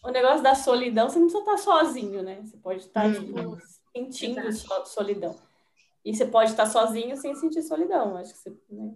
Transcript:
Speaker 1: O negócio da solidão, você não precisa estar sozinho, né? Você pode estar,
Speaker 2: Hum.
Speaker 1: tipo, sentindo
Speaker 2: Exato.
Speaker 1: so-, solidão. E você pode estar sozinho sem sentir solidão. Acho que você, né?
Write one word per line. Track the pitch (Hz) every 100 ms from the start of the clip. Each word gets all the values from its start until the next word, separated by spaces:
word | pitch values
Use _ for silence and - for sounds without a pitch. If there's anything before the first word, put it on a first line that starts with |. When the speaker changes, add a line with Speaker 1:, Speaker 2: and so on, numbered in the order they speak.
Speaker 1:
O | 247
negócio | 254 254 302
da | 262 269
solidão, | - 247 247 220 240
você | 339
não | 339
precisa | 403 403
estar | 403
sozinho, | - 330 311 247 202 196
né? | 190 202
Você | 214 -
pode | 185 190
estar, | - 220 214
Speaker 2:
Hum. |
Speaker 1:
tipo, | 208 - - - 170 - _ _ 247
sentindo | 262 - 247 240 220
Speaker 2:
Exato. | 220 - 190 -
Speaker 1:
so-, |
solidão. | - 202 202 - - _ _ _ _ _ _
E | 208 214
você | 254
pode | 226 220
estar | 220 220
sozinho | 233 226 220 240 277
sem | 277 277
sentir | 320 320
solidão. | 311 311 339 359 214 180
Acho | 185
que | -
você, | - - _
né? | 208 214